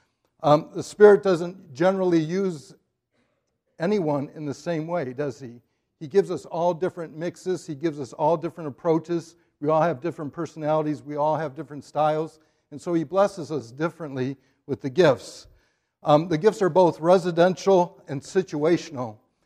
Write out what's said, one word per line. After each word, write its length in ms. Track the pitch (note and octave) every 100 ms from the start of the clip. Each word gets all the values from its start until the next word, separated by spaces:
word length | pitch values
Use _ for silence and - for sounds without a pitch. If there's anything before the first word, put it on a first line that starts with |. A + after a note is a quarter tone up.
| _ _ _ _
Um, 280 | D3+ D3+ E3
the 100 | F3
Spirit 400 | - - G#3 G3+
doesn't 520 | G3 E3 F3 F#3+ -
generally 460 | B2+ F3+ F#3+ F3+ E3
use 540 | D#3 F#3 G3 D3+ - - _ _ _ _ _ _ _ _ _ -
anyone 520 | F3 G#3 D3+ C#3+ C#3+
in 100 | D#3+
the 100 | D3
same 320 | - F3 D#3+ D#3+
way, 260 | F3 B2+
does 280 | B2+ D3 -
he? 200 | B2+ A#2+ _ _ _ -
He 80 | D3+
gives 240 | G3 E3+
us 140 | D#3+
all 300 | - E3+ F3
different 420 | D#3+ F3+ F3+ D#3+ D3+
mixes. 500 | F3 - F#3 F3+ -
He 80 |
gives 240 | C#3 E3 D3
us 140 | B2
all 240 | - D#3 E3
different 320 | D#3+ - D3+
approaches. 680 | - E3+ D#3+ E3 E3+ - _ _ -
We 80 | D3
all 140 | D#3
have 180 | E3+ B2+
different 320 | E3 D3+ C#3+
personalities. 680 | E3+ D#3 D#3+ D3+ D#3 D3+ C3+
We 140 | C3+ D3
all 200 | D3+ D3+
have 180 | D#3
different 300 | C#3 C#3 D3
styles. 540 | - D3 D3+ D#3 D#3+ _ _ _ _
And 100 | D3
so 140 | F3+
he 100 | E3+
blesses 460 | D3 F#3+ G3 G3 C#3+
us 200 | D3+ A2+
differently 640 | C3 E3 - D3+ C3+ B2+ C3+ _ _ -
with 160 | C3
the 80 | C#3
gifts. 560 | B2 D#3+ A#2 - - - _ _ _ _ _
Um, 260 | D3+ D3 F3
the 100 | D#3
gifts 240 | G#3 -
are 80 | F#3
both 300 | D3+ E3+ -
residential 1000 | E3 F#3+ F3+ E3 F#3 F3+ G3 F#3 F3 - -
and 160 | C#3
situational. 960 | - F#3+ - D3 D#3 E3+ - C3+ A#2 G#2+ _ _